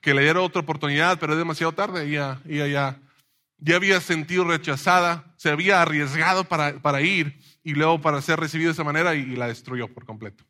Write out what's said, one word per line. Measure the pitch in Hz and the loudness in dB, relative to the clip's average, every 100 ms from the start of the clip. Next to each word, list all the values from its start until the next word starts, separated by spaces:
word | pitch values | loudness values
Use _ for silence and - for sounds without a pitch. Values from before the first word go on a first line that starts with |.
que | 151 | 2
le | 139 | 4
diera | 147 175 | 4 4
otra | 180 180 | 0 -2
oportunidad, | 151 147 143 147 170 175 | -4 -4 -2 2 2 2
pero | 151 | 0
es | 156 | -2
demasiado | 165 156 165 | -2 -2 -2
tarde. | 160 208 180 147 | -2 -4 -4 -4
Ella, | 147 139 127 156 | -4 -4 -8 -6
ella | 147 143 | -4 -2
ya, | 143 135 135 _ _ _ _ _ - | 0 -2 -4 _ _ _ _ _ -6
ya | 147 175 | 2 2
había | 196 185 | 4 2
sentido | 156 165 156 180 | 2 -4 0 0
rechazada, | 170 160 160 135 185 180 175 170 - _ | 2 0 -2 -2 4 4 4 -2 -8 _
se | 160 | -2
había | 147 185 185 | 0 4 4
arriesgado | 165 147 139 151 170 185 | 4 2 -2 0 0 0
para, | 180 165 147 139 | 0 -2 -2 -2
para | 147 139 | -2 0
ir | 170 185 143 - - _ | 0 0 -2 -6 -20 _
y | 160 | -6
luego | 147 156 165 | 0 2 2
para | 156 143 | 0 -2
ser | 170 160 | 0 -2
recibida | 156 160 165 | -2 -2 -2
de | |
esa | 156 | -2
manera | 147 156 175 147 | -2 0 0 -2
y, | |
y | 127 123 | -4 -6
la | 120 | -6
destruyó | 117 - 123 113 | -8 -10 -8 -10
por | 110 113 | -12 -18
completo. | 107 104 - | -16 -16 -18